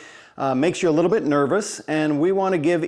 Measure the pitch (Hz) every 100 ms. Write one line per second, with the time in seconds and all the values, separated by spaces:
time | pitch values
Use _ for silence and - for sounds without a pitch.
0 | - - - - 135 131 170 - 170 156
1 | 175 220 147 143 135 190 214 - - 156
2 | 156 143 175 190 190 180 156 170